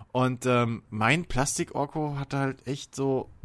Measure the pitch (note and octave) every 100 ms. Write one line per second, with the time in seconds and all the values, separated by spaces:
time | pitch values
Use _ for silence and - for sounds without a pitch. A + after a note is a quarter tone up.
0 | - B2+ B2+ B2+ B2+ B2 A#2 A2+ - G#2+
1 | - D#3 E3+ B2 C#3 - F3 - C#3+ D#3+
2 | D3+ C#3+ C#3 C#3 C3+ B2+ - C#3+ - -
3 | C3+ C3 - -